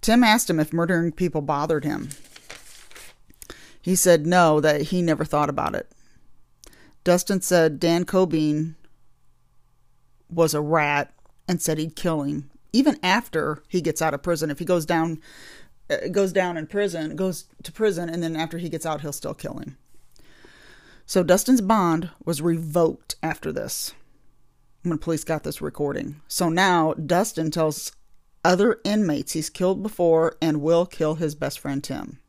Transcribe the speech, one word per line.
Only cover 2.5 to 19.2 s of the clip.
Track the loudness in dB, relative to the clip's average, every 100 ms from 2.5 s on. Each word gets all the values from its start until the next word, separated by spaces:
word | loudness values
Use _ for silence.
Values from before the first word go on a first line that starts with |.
| -20 -18 -20 -20 -20 -20 -20 -20 -20 -20 -20 -20 -12
He | -2 2
said | 6 6 6
no, | 4 6 6
that | 4 2
he | 0 0
never | 0 0 0
thought | 0 0
about | -2 -4 -4
it. | -8 _ -20 -20 -20 -20 -20 _ -20 -20 -20 -6
Dustin | 2 2 2 -4
said | 2 4 4 4
Dan | 2 2 2
Cobain | 2 2 2 0 0 -2 -8 -20 -20 -20 _ -20 _ _ _ _ _ _ _ _ _ _
was | 2 2
a | 2
rat | 0 2 2 0 -2 -10 -20 _ -4
and | -2
said | 0 -2
he'd | -4 -4
kill | -2 -2
him, | -2 -6 -8 -18 -2
even | 2 2 2
after | 2 0 0 -4 -4 -6 _
he | -2
gets | -2 -2
out | -2
of | -2
prison. | -2 -2 -2
If | -6
he | 0
goes | 0 2
down, | 0 0 -4 -10 -20 -20 -20 -20 -20 -6
uh, | -4 -2
goes | 0 0
down | 2 -2 -2
in | -6
prison, | -2 -2 -2 -6 -4
goes | -4 -4 -12 _
to | -18
prison, | -2 0 0 -4
and | -4
then | -4 -4
after | -6 -6
he | -6
gets | -6 -6
out, | -6
he'll | -6
still | -8